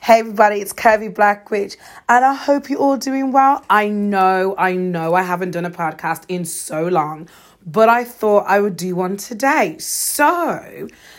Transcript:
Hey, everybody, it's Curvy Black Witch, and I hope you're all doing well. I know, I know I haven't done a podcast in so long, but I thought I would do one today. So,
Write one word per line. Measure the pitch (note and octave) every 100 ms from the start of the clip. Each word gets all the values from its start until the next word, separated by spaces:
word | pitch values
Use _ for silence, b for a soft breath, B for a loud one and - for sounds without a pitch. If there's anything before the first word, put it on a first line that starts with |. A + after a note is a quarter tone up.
Hey, | - A3+
everybody, | A3+ G#3 G#3+ G#3
it's | G3
Curvy | - A#3 A3 A3
Black | F3+ G#3 G3+ -
Witch, | G#3+ G3+ - B B -
and | A#3+
I | C4
hope | C4+ - C#4+ C#4
you're | C#4
all | C#4 C4+
doing | C4+ C4+ C4
well. | C4 C4+ C#4 -
I | G#3 G#3
know, | G#3 G3+ G3 F#3+ F#3+ F#3+ F#3+
I | F#3
know | F#3 F#3 E3+ E3
I | F3+
haven't | F#3 F3+ F#3
done | F3
a | F3
podcast | E3+ E3 D#3+ E3 E3+ -
in | F3+
so | E3+ - - D#3 E3+
long, | F3 D3+ D#3 E3 b b b
but | F#3 D#3+ A3
I | A#3+
thought | A#3+ - G#3+ G3+ -
I | G3+
would | G#3 E3
do | F3+ F3
one | F#3 G3+
today. | - A3 C#4 D4+ G3 G#2
So, | - - - - D4 F4 D#4 E3 - - - B B